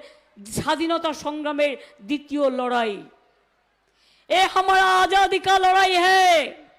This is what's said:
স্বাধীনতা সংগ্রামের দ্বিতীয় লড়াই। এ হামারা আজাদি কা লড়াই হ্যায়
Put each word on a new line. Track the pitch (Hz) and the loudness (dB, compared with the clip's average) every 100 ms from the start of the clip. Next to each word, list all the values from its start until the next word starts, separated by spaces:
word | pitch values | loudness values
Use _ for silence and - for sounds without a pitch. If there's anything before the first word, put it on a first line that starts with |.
| - _ _ - 202 | -14 _ _ -20 -12
স্বাধীনতা | - - 302 330 330 330 | -8 -4 -4 -2 -4 -6
সংগ্রামের | 277 294 302 294 285 294 254 - _ | -8 -10 -8 -8 -4 -4 -6 -16 _
দ্বিতীয় | 202 285 - 285 269 | -10 -10 -6 -4 -2
লড়াই। | 254 247 240 226 196 156 _ _ _ _ _ _ _ _ _ _ _ - | -2 -4 -4 -4 -8 -16 _ _ _ _ _ _ _ _ _ _ _ -4
এ | 339 381 | 0 0
হামারা | 381 381 381 381 370 | 0 2 2 4 2
আজাদি | 370 381 381 381 | 2 2 2 0
কা | 381 381 | 0 2
লড়াই | 370 381 381 359 | 4 4 2 2
হ্যায় | 370 381 370 330 233 - - | 4 4 4 2 0 -10 -20